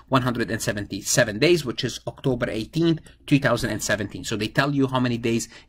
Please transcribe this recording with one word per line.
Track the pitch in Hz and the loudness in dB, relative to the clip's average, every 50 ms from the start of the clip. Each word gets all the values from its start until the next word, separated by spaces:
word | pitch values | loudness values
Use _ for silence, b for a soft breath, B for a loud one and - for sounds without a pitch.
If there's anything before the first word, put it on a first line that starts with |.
| B B | B B
one | 131 131 | 2 2
hundred | 123 131 117 120 113 - | 2 2 0 -2 -2 -2
and | 107 107 | -2 -4
seventy-seven | - - 107 104 98 - 101 95 - - - - 120 110 101 107 | -2 -2 -2 -4 -4 -6 -6 -6 -4 0 2 2 2 2 2 2
days, | 135 165 175 165 147 | 4 4 4 4 2
which | 123 107 - - | -2 -4 -4 -4
is | 117 - - - | -6 -6 -6 -10
October | - - - - 139 131 127 123 120 | -10 -8 -4 -2 -2 0 0 -2 -2
eighteenth, | - 113 113 - - 156 165 170 165 160 b b b b - | -4 -4 -6 -4 -2 0 2 2 2 0 b b b b -2
two | - 147 135 | 2 2 4
thousand | 139 123 120 117 120 113 | 4 4 2 2 0 -2
and | 107 101 - | -2 -2 -2
seventeen. | - 107 101 107 101 - 95 87 | 0 0 0 -2 -4 -8 -8 -8
So | - 113 | -6 -4
they | 101 107 110 | -2 -4 -2
tell | - - 139 143 143 | 0 0 0 2 2
you | 139 135 | 2 2
how | 131 131 127 | 2 2 0
many | 127 123 120 | 0 0 -2
days | 117 117 120 117 117 113 - B B B | -2 0 0 0 -2 -2 -6 B B B